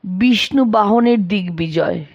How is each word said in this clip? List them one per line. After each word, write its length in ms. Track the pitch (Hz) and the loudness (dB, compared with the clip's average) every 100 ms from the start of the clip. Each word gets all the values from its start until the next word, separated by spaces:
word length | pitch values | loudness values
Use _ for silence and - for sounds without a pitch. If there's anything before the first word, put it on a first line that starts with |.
বিষ্ণু 600 | 196 185 247 226 - 277 | -8 0 2 2 0 0
বাহনের 640 | 247 220 202 233 240 240 180 | 2 2 2 2 4 2 0
দিগ্বিজয়। 760 | 202 180 165 165 160 156 170 147 | -2 -4 -6 -4 -2 -2 -4 -8